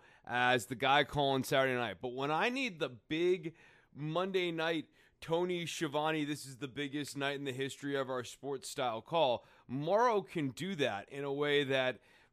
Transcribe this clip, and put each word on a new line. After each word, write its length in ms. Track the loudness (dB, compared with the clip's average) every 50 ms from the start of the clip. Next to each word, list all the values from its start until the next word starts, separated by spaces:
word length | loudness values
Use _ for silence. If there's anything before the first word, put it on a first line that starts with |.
| -12 -20 -20 _ -8
as 400 | -2 0 4 4 6 4 4 2
the 80 | -2 -4
guy 300 | 0 2 4 6 6 4
calling 400 | 4 2 0 2 4 2 2 2
Saturday 300 | 4 4 4 4 4 2
night. 200 | 0 -2 -2 -4 -6
But 140 | -6 -6 -4
when 160 | -2 -2 0
I 180 | 2 2 2 0
need 300 | 0 -2 -2 -4 -4 -4
the 100 | -6 -6 -6 -10 _ -4
big 460 | -2 2 2 2 2 2 -2 -8 -12 -14 -20 -20 -20 -20 _ _ -12
Monday 560 | -8 -6 -2 0 0 0 0 0 0 0 0
night, 340 | -2 -2 0 0 0 -2 -4 -8 _ _ _ _ _ -14
Tony 440 | -6 -2 0 0 0 0 -2 -2 -4
Schiavone, 580 | -6 -6 -4 -4 -2 0 0 0 2 0 0 -2
this 200 | -2 -4 -6 -10
is 100 | -14 -12
the 120 | -10 -10 -8
biggest 480 | -6 -6 -6 -4 -4 -6 -6 -6 -4
night 200 | -4 -2 -2 -2
in 80 | -4 -4
the 80 | -6
history 420 | -4 -4 -4 -6 -6 -6 -6 -2 -2
of 120 | -2 -2 -2
our 140 | -4 -6 -6
sports 440 | -8 -10 -10 -8 -6 -6 -6 -8 -8
style 300 | -6 -4 -2 -2 -2 -4
call, 420 | -4 0 2 4 4 4 2 0 -2 -10 -20 -20 _ -8
Morrow 520 | -6 -4 0 2 4 4 6 4 4 2
can 260 | 0 -2 -2 -2 -2 -2
do 240 | -4 -4 -6 -4 -2
that 340 | 0 0 0 0 -4 -8 -10
in 140 | -10 -8 -6
a 80 | -4
way 320 | -2 0 2 2 4 4 4
that 340 | 2 2 2 2 0 -2 -4 _ _ _ _ _ _